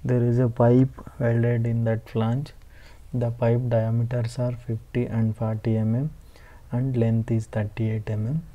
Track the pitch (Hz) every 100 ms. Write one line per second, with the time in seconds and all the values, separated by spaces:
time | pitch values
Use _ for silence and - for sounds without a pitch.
0 | 127 123 120 120 127 117 120 123 131 -
1 | - - 117 117 117 120 117 117 113 113
2 | - 113 110 127 147 - - - - -
3 | - 127 117 117 117 120 127 113 110 117
4 | 117 120 117 - 123 123 - 113 - 123
5 | 120 113 113 107 110 110 113 110 110 120
6 | 151 - - - - - - 123 135 123
7 | 113 113 110 113 110 - 104 - 110 110
8 | 107 107 110 156 -